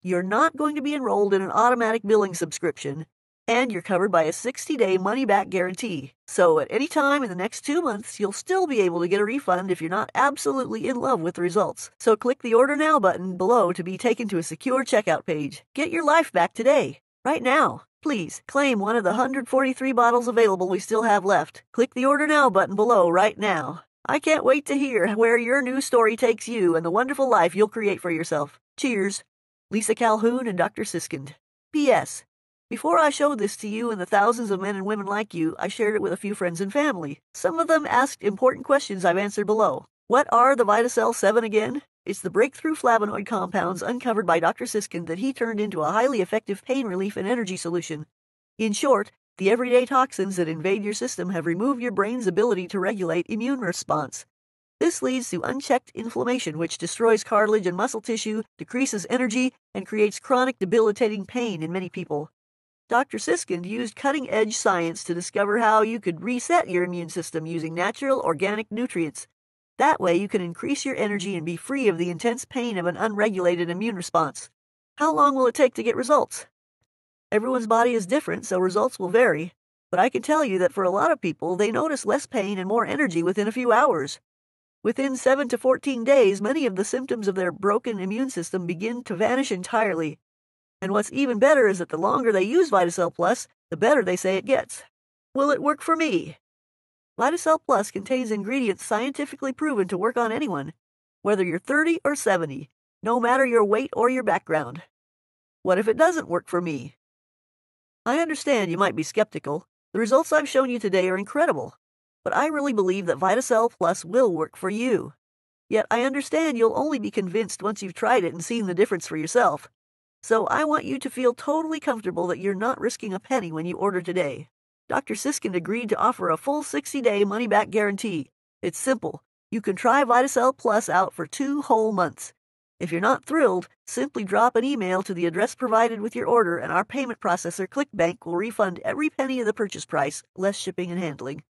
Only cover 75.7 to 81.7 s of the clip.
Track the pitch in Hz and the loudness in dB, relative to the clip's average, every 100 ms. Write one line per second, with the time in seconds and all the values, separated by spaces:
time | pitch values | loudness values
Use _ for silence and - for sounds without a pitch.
75.7 | - 233 - 247 294 - - - _ _ | 2 -2 -2 2 2 2 -6 -16 _ _
76.7 | _ _ _ _ _ _ 208 233 254 220 | _ _ _ _ _ _ -2 0 -2 2
77.7 | 226 240 233 180 233 - 170 - 185 185 | 2 4 2 0 -2 0 -8 -2 0 2
78.7 | 190 233 - 185 220 247 151 175 _ _ | 2 0 -2 0 4 4 2 -4 _ _
79.7 | _ _ 180 233 247 233 302 285 190 180 | _ _ 2 2 0 0 2 2 2 0
80.7 | - 185 196 320 294 175 151 160 180 208 | 2 0 2 2 0 -2 -4 -4 0 0